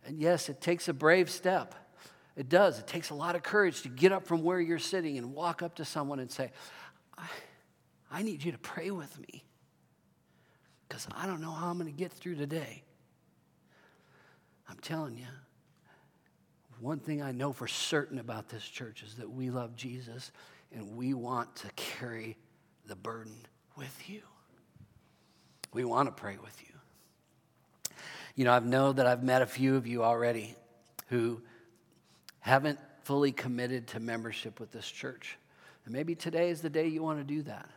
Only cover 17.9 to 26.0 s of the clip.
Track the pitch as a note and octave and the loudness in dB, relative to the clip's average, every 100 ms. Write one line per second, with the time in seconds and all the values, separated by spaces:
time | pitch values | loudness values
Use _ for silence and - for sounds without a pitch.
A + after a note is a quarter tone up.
17.9 | D#3 C#3+ C3+ A2+ A2 - A2+ - - A#2 | 2 2 -6 -6 -8 -8 -12 -10 -10 -12
18.9 | G#2+ G#2+ A2 A2+ B2+ B2+ B2 A#2 A#2 B2+ | -12 -16 -14 -10 -4 -2 -2 -4 -8 -10
19.9 | B2+ A#2+ A#2+ - - - - _ A#2 G#2 | -10 -12 -14 -16 -18 -20 -20 _ -12 -10
20.9 | A#2 B2+ C3 A#2+ B2 A#2 - - - - | -4 -2 -2 -2 -4 -4 -10 -14 -10 -10
21.9 | - B2 A2+ A2 A2 _ _ _ _ G#2 | -8 -8 -8 -10 -12 _ _ _ _ -16
22.9 | G2 G#2+ A2+ A2 A2 - _ _ - C3+ | -10 -8 -10 -12 -18 -20 _ _ -14 -14
23.9 | - - G#3 - - _ _ _ - - | -14 -14 -16 -16 -20 _ _ _ -20 -20
24.9 | _ _ _ _ _ _ _ - A#2 B2 | _ _ _ _ _ _ _ -8 -4 0
25.9 | A#2+ | 2